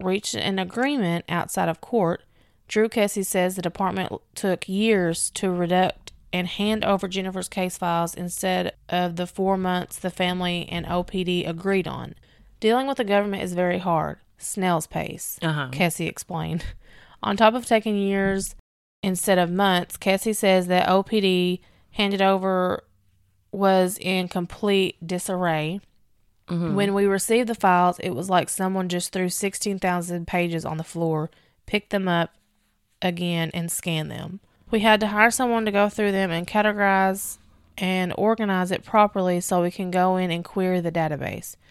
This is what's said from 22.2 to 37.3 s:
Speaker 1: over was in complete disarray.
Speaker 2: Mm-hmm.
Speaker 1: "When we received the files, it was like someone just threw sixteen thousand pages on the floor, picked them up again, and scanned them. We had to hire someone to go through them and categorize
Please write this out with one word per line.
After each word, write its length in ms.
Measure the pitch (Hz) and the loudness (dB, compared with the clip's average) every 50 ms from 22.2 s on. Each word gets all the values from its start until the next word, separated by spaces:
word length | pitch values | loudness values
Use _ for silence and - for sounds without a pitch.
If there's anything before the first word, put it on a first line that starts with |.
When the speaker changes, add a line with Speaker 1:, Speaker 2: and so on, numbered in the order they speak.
Speaker 1:
over 640 | 196 190 196 190 185 190 190 185 180 180 - - - _ _ _ _ _ _ _ _ _ _ _ _ _ | 4 4 4 4 2 0 2 2 2 0 0 -4 -6 _ _ _ _ _ _ _ _ _ _ _ _ _
was 460 | - 190 196 190 190 190 185 180 202 | -2 2 4 4 6 6 4 2 0
in 300 | - - 185 190 185 180 | -4 -4 -2 -2 -2 -2
complete 680 | 180 - 175 175 - - - - 202 196 196 190 - - - 165 | -2 -4 -4 -4 -6 -6 -2 0 2 2 2 2 0 -2 -8 -8
disarray. 720 | 165 180 180 - - 190 180 180 170 160 156 151 156 180 202 - _ _ _ _ _ _ _ _ _ _ _ _ - | -6 -6 -6 -4 -4 -2 0 0 0 0 0 -2 -4 -6 -8 -10 _ _ _ _ _ _ _ _ _ _ _ _ -6
Speaker 2:
Mm-hmm. 260 | 175 170 175 165 196 | -4 -2 0 0 2
Speaker 1:
"When 180 | 196 202 202 196 | 2 2 2 2
we 140 | 202 202 | 2 4
received 420 | 196 196 196 - - 185 185 247 220 | 2 2 0 2 2 2 2 2 0
the 60 | 233 | -2
files, 420 | - - 190 180 180 180 180 175 | 2 4 4 6 6 4 4 2
it 140 | - - 185 | 0 -4 -6
was 180 | - 123 180 196 | -4 -4 -2 2
like 180 | 185 175 - | 2 2 2
someone 420 | - - - 190 190 190 190 185 180 | 0 -4 -4 -2 -2 -2 -2 -2 -2
just 220 | 180 175 - - | -4 -4 -4 -4
threw 180 | - 190 185 180 | -4 -2 -2 -2
sixteen 500 | - - 208 196 190 - - 208 196 185 | -2 -2 -4 -4 -4 -4 -4 -4 -4 -2
thousand 480 | - 185 180 175 170 175 175 175 170 | 0 0 0 0 -2 -4 -6 -6 -6
pages 380 | - - 180 175 170 170 160 156 | -2 -2 0 0 0 -2 -4 -4
on 120 | - 160 | -4 -6
the 60 | 156 165 | -6 -8
floor, 480 | - - 165 170 165 160 156 156 160 _ _ _ _ _ _ - | -6 -4 -2 0 0 0 0 -2 -6 _ _ _ _ _ _ -8
picked 240 | - - 208 - - | -4 -4 -2 -2 -2
them 180 | - 196 190 | -2 0 0
up 280 | 185 175 170 165 - _ _ _ _ _ _ _ _ _ _ _ _ _ - | 2 2 2 0 -2 _ _ _ _ _ _ _ _ _ _ _ _ _ -4
again, 480 | - 185 175 170 175 175 170 165 165 160 - | -4 -4 -2 -2 -4 -2 -2 -2 -2 -4 -4
and 160 | 170 165 170 | -6 -6 -4
scanned 400 | - - - 180 165 156 156 147 | -6 -6 -4 -2 -2 -2 -4 -6
them. 280 | - - - 151 180 196 _ _ _ _ _ - | -8 -10 -10 -12 -14 -16 _ _ _ _ _ -2
We 120 | - 220 | 0 4
had 180 | 208 226 214 208 | 6 6 6 6
to 80 | 214 | 4
hire 240 | 208 208 208 214 233 | 0 4 4 4 4
someone 340 | 226 - 262 240 233 226 220 | 4 2 0 2 2 2 0
to 60 | 214 | 2
go 180 | 196 202 202 208 | 2 4 2 2
through 220 | - - 208 202 | 2 0 0 0
them 180 | 196 196 196 180 | 2 0 0 0
and 160 | 165 165 175 | -2 -4 -4
categorize 920 | - - 214 208 214 208 208 202 196 190 190 190 190 190 196 - - | 0 2 2 2 2 2 2 2 4 4 4 4 2 2 -2 -6 -10